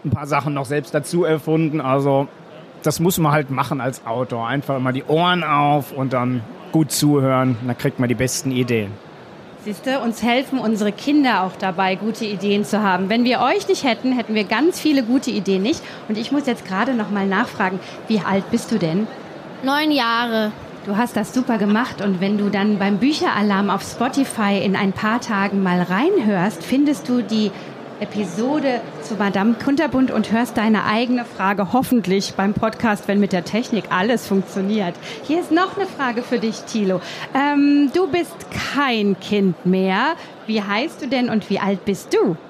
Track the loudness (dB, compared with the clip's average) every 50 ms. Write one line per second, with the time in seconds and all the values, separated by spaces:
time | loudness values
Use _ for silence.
0 | 0 -2 -2 -2 -2 -2 -2 0 0 0 -2 -2 -2 -2 -2 -2 -2 -2 -4 -4
1 | -2 0 0 2 2 2 2 0 2 0 2 2 2 2 0 -2 0 2 2 2
2 | 4 4 4 2 2 0 -6 -20 -20 -20 -20 -20 -20 -20 -20 -4 -2 -2 0 2
3 | 2 2 2 2 2 4 4 2 0 0 -2 -2 -2 -2 -2 -2 -4 -4 -6 -6
4 | -6 -6 -4 -4 -2 -4 -4 -6 -4 -2 -2 -4 -2 -2 -2 -2 0 -2 -2 -2
5 | 0 0 2 2 4 4 2 2 2 2 2 4 4 4 4 2 0 -4 -4 -4
6 | -2 0 0 0 0 0 0 -2 -4 -8 -14 -18 -14 0 2 2 2 2 0 2
7 | 4 4 4 4 4 4 4 4 4 2 0 0 -2 -4 -4 -2 -2 -2 0 0
8 | 0 0 2 0 0 -2 -2 -4 -4 -2 0 0 0 2 2 0 0 -4 -8 -14
9 | -16 -20 -20 -20 -20 -20 -20 -20 -20 -20 -20 -14 -10 -10 -10 -6 -4 -2 -2 -2
10 | -2 -4 -4 0 0 2 2 2 0 0 -4 -2 0 0 0 2 0 -2 -2 -2
11 | -2 2 4 4 4 4 2 2 0 -2 -4 -4 -4 -2 0 0 0 0 0 -2
12 | -2 -4 -4 -4 -4 -6 -4 -2 0 0 2 2 0 0 0 2 2 2 2 2
13 | 2 2 2 2 4 2 2 2 2 2 2 0 2 0 0 2 2 0 0 0
14 | 0 0 0 0 0 0 0 0 0 2 2 2 4 2 2 2 2 2 4 4
15 | 2 2 0 0 2 0 -2 -2 0 2 2 2 2 0 0 -2 -6 -14 -16 -14
16 | -6 -6 -4 -4 -2 -2 -2 0 0 0 -2 -4 -6 -6 -2 -2 0 0 0 -2
17 | 0 0 -2 0 0 2 2 0 0 -2 -2 -2 -2 -2 -2 -4 -8 -12 -16 -16
18 | -2 0 0 0 2 2 0 0 0 0 -2 -2 -2 -2 -2 0 0 0 0 0
19 | -2 -2 -6 -14 -16 -16 -16 -16 -16 -16 -14 -6 -2 0 0 2 2 2 2 2
20 | 2 2 0 0 0 0 0 0 0 -2 -4 -8 -16 -16 -16 -12 -6 -4 0 0
21 | 0 0 0 -4 -4 0 -2 -2 0 0 0 2 2 2 2 0 0 -2 -6 -4
22 | -2 -2 0 0 0 0 0 0 0 0 0 2 2 2 2 2 2 0 2 2
23 | 2 2 2 2 0 0 2 2 2 2 2 2 2 0 0 -2 -4 -8 -4 -2
24 | -2 0 2 0 0 0 0 -2 0 2 2 2 2 2 2 2 2 0 0 0
25 | -2 -2 -2 -2 -2 -2 -2 0 0 0 0 0 2 2 2 2 0 0 0 0
26 | 2 2 2 2 2 2 2 2 0 0 -2 -4 -4 0 2 2 4 2 2 -2
27 | -2 0 0 0 0 0 0 0 0 0 -2 -6 -14 -14 -14 -14 -14 -14 -10 -10
28 | -10 -6 -4 -4 -4 -4 -2 -2 -2 0 0 0 0 0 -2 -2 -4 -8 -12 -14
29 | -10 -8 -4 -2 0 0 2 2 2 2 2 2 2 0 2 2 2 2 2 2
30 | 2 2 2 0 0 2 2 0 0 0 0 0 2 4 2 2 2 0 0 0
31 | 2 0 0 -2 -2 -6 -6 -2 0 0 2 0 0 2 2 0 2 4 2 2
32 | 2 2 0 0 0 -2 -2 0 0 0 2 0 0 -2 -2 0 0 0 0 0
33 | 0 0 2 2 2 2 2 -2 -2 -2 -2 -2 -2 0 -2 -4 -2 0 0 0
34 | 2 2 0 0 0 0 0 0 0 -2 -4 -4 -2 0 0 0 -2 -2 -6 -8
35 | -12 -14 -12 -12 -4 -2 -2 -2 0 2 2 2 2 0 -2 -6 -6 -6 -4 -4
36 | -4 -2 -2 -4 -2 -2 -2 0 0 -2 -4 -6 -10 -4 -2 0 0 2 0 0
37 | -2 -6 -12 -12 -12 -4 -2 0 2 2 4 4 6 6 6 6 4 4 4 2
38 | 2 2 0 -2 -2 -4 -8 -16 -14 -10 -8 -8 -6 -2 -2 0 0 2 2 2
39 | 2 2 0 0 -2 0 2 4 4 2 2 2 2 2 2 4 4 2 2 2
40 | 2 0 0 -4 -8 -18 -18 -14 -6 -4 -4 -2 -2 0 -2 -2 -2 -4 -6 -8
41 | -4 -2 0 0 2 2 0 -2 0 0 -2 0 0 0 -2 -2 -2 -4 -4 -4
42 | -2 0 2 2 2 2 0 -2 -6